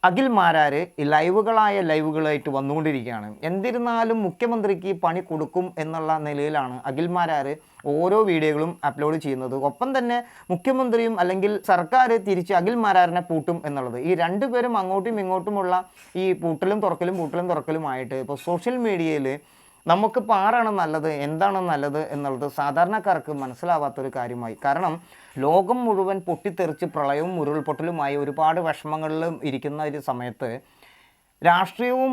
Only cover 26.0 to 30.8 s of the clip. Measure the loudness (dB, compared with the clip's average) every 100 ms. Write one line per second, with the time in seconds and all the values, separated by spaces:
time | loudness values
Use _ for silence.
26 | 0 -2 -4 -4 -6 -2 -4 -2 -6 -2
27 | -2 0 -2 -2 -2 -2 -4 -4 -4 -4
28 | -2 -2 -4 0 2 2 0 -4 -4 -4
29 | -2 -2 -4 -4 -4 -4 -4 -4 -6 -6
30 | -6 -6 -6 -6 -8 -8 _ _